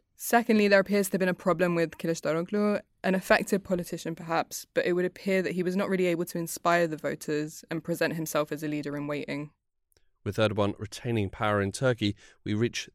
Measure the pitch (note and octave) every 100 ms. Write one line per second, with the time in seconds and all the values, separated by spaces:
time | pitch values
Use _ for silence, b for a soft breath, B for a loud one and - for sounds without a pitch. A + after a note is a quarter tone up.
0 | _ _ - A#3 A#3 A3 G#3 G3 F#3+ G3+
1 | G3 G3 F#3 F3 G3 E3+ F3+ E3+ E3 -
2 | E3+ E3 D#3 D#3+ F3 G#3 G#3 G#3 - _
3 | F#3 F#3+ - G#3+ A3 G3 - F3+ E3+ E3+
4 | F3+ E3 E3 E3 - - - - - F3+
5 | F3+ - - F#3+ F3+ F3+ F3+ F#3 G3+ F#3
6 | F3+ E3+ F3 F3 E3 - F3 E3+ E3+ D3+
7 | C#3+ D3+ - D3+ D#3 - - E3 - E3+
8 | E3 E3 D#3 D3+ D3+ D3 D3+ D3+ C#3+ C#3+
9 | D3 D3 - C#3+ D3 - _ _ _ _
10 | _ _ - G2 G#2+ G#2 G2+ - G#2 -
11 | B2+ A#2 G2 - G#2+ G#2 G2 - C3+ B2
12 | G#2 G2+ b b - G#2 A#2 - -